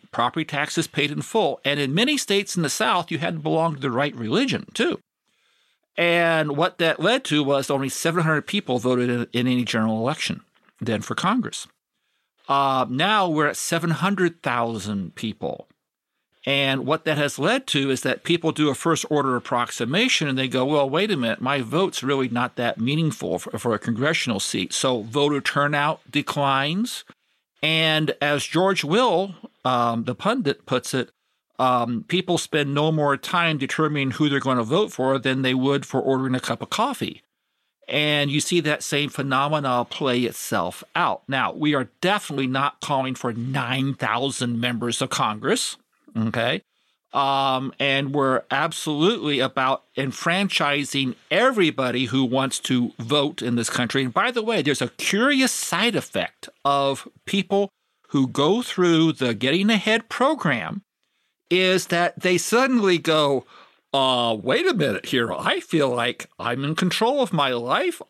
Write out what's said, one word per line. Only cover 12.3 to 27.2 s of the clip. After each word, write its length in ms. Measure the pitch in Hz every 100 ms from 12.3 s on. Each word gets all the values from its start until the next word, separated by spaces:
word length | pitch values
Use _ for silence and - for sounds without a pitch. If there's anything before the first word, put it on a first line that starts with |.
| _ -
Uh, 380 | 139 139 131 120
now 400 | 131 190 214 185
we're 200 | 156 147
at 100 | -
seven 320 | - 170 170
hundred 500 | 147 185 190 175 -
thousand 760 | 139 120 117 110 95 101 87 -
people. 520 | 110 - 69 - - _ _ _ _ _ _ _ 131
And 380 | 139 135 135
what 220 | 127 156 160
that 100 | 151
has 220 | 147 -
led 280 | 160 254 -
to 220 | 147 139
is 120 | 131
that 200 | 127 -
people 300 | - 170 160
do 160 | 147 151
a 60 |
first 320 | 131 170 151 -
order 260 | 147 135
approximation 920 | 123 - 120 117 - 117 175 247 - 147
and 80 | 131
they 100 | 131
go, 200 | 127 131
"Well, 240 | 151 135
wait 200 | 151 220
a 60 | 160
minute, 240 | 117 95
my 220 | 123 139
vote's 400 | 113 151 190 -
really 260 | 127 139 127
not 280 | 120 123 -
that 220 | 117 -
meaningful 600 | 117 156 160 - - 87
for, 200 | - -
for 160 | 120
a 40 | 104
congressional 640 | - 113 143 165 131 98
seat." 340 | - 127 92
So 260 | - 135 123
voter 400 | 113 143 143 143
turnout 600 | - 143 143 147 147 151 -
declines. 920 | 147 143 147 139 135 143 180 240 - - -